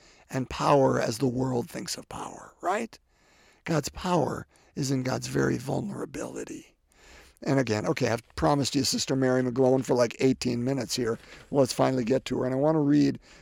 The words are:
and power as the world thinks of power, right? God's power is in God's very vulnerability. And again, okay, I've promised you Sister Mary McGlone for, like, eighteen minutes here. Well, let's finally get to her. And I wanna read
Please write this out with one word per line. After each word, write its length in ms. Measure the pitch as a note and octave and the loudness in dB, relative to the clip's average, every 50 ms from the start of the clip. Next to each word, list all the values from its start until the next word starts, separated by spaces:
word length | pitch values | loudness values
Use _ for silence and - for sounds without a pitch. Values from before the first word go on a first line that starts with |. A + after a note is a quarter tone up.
| - - - _ _ - | -20 -20 -20 _ _ -8
and 180 | - C3 B2 - | -6 -6 -6 -6
power 500 | - - C#3+ D3+ D3 C#3 C3+ C3 B2+ B2+ | -4 -2 2 4 4 6 4 4 2 0
as 200 | B2+ B2+ A2+ G#2 | 0 -2 -2 -2
the 80 | C#3+ | -2
world 420 | B2+ A#2+ B2+ C3 C3 B2+ A#2+ A#2 - | -2 0 0 -2 -2 -2 -2 -4 -6
thinks 280 | - C3 - - - | -8 -10 -8 -8 -10
of 120 | - - - | -10 -12 -12
power, 440 | - - - - - - - - - _ | -12 -12 -12 -12 -14 -16 -18 -20 -14 _
right? 360 | - F4 G4 - A#3 - - - _ _ _ _ _ _ _ _ _ _ _ _ - | -4 -2 -2 -2 -4 -6 -10 -16 _ _ _ _ _ _ _ _ _ _ _ _ -4
God's 260 | - E3 D3 - - | -2 0 0 -2 -2
power 580 | - - - F#3 F3+ E3+ C3 - - - - - _ _ _ _ - | -6 -6 -2 0 0 2 0 0 -2 -6 -10 -14 _ _ _ _ -6
is 140 | - C#3 C3 | -4 -2 -2
in 140 | C#3+ C3 B2+ | 0 -2 -2
God's 240 | C3 B2 B2 B2 | -2 -4 -4 -4
very 300 | B2+ C3 C#3 C3+ C3+ C3 | -4 -2 0 0 0 0
vulnerability. 1160 | - - C#3 C#3 C3+ B2 - - - - - C3+ - A#2+ - - - - - - - - _ _ _ _ _ _ _ - - - - - - _ _ - | -2 -4 -4 -4 -4 -4 -6 -6 -8 -10 -10 -10 -10 -10 -10 -10 -10 -10 -10 -12 -14 -16 _ _ _ _ _ _ _ -20 -20 -20 -20 -20 -20 _ _ -2
And 160 | - C#3 C3+ | 0 2 2
again, 260 | B2+ A2+ G#2 G#2+ - | 2 2 0 0 0
okay, 240 | F3 D3+ - C3 A2+ | -2 -2 0 0 0
I've 260 | A2+ A#2 - _ _ | 0 -2 -6 _ _
promised 400 | - D#3 D#3 D3 C#3+ C3 - - | 0 2 2 2 2 0 0 0
you 80 | C#3 B2+ | 0 0
Sister 320 | - - A#3+ - - C3+ | 0 -2 -2 -2 -2 0
Mary 280 | C3+ C3 B2+ B2+ B2+ B2+ | 2 2 2 2 2 2
McGlone 420 | B2+ A#2 C3 C3 B2+ C3 C3+ C3 | 0 2 4 4 4 4 4 2
for, 80 | - C3+ | 2 2
like, 220 | B2 B2 A2 - - | 2 2 0 0 2
eighteen 440 | C3 C3 B2 - - B2 A#2+ A#2+ A#2+ | 2 2 2 2 -2 -2 -2 -2 -2
minutes 320 | C3 C#3 C#3 A#2 - - | -2 -2 -2 -4 -4 -4
here. 240 | C3 A#2+ A2 A#2 - - - - - - - | -2 -2 -2 -4 -4 -8 -16 -20 -20 -10 -2
Well, 80 | - C#3+ | 2 2
let's 140 | C3 - - | 2 2 2
finally 300 | - C3+ C3 C3 B2+ A#2 | 2 2 2 2 0 0
get 220 | G#2+ C3 C3 - | 2 0 0 0
to 140 | - B2 B2 | -2 -2 -2
her. 60 | B2+ | -2
And 100 | B2+ C3 | -2 0
I 20 | |
wanna 240 | C3+ C#3+ D#3 D#3+ D#3 | 2 2 2 4 4
read 380 | D3 C#3+ D3 D3 C#3+ C#3 B2+ - - - - - | 4 4 6 6 4 4 2 -2 -8 -18 -20 -20